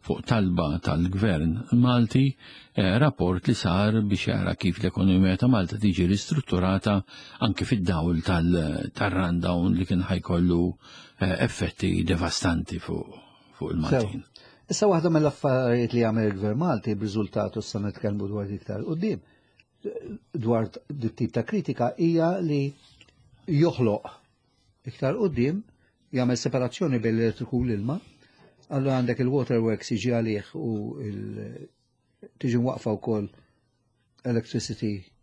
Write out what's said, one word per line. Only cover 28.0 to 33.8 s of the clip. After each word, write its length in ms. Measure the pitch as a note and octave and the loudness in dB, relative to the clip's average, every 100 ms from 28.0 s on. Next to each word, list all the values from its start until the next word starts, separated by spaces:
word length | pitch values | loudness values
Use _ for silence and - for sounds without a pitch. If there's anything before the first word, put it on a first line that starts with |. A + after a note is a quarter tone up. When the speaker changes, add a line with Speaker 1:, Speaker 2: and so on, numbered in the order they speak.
| - _ _ _ - _ _ | -8 _ _ _ -20 _ _
Speaker 2:
Allura 260 | C#3 C3+ C3 | -2 0 0
għandek 240 | B2 A#2 | 0 0
il-waterworks 720 | B2+ C#3 B2 A#2+ A2+ G#2 - | 0 0 2 2 2 0 -2
jiġi 220 | A2+ G#2+ | -2 0
għalih 380 | A#2 A2+ G#2 - | 0 0 -2 -6
u 160 | - A#2+ A2 G#2+ D3 | -8 -4 -4 -6 -8
il-, 680 | A2+ G2+ G#2 G#2 G#2+ A#2+ - _ _ _ _ _ - _ | -8 -8 -8 -10 -12 -14 -18 _ _ _ _ _ -20 _
tiġi 220 | C#3 A#2+ | -2 0
mwaqfa 320 | B2 C3 - G#2+ | 0 -2 -4 -4
wkoll 320 | - G#2+ G#2 - _ _ _ _ | -2 -2 -4 -10 _ _ _ _